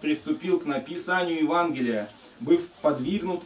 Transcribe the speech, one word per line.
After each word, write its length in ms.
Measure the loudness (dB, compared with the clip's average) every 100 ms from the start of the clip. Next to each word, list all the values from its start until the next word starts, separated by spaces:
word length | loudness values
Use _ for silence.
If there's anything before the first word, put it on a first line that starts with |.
приступил 600 | -2 -2 -2 -2 0 0
к 60 | 0
написанию 760 | -4 -4 -6 -2 0 0 2
Евангелия, 680 | 2 2 2 0 0 0 -4 -12 -20 -4
быв 280 | 2 2 2 -2
подвигнут 600 | 0 0 0 -2 -2 -4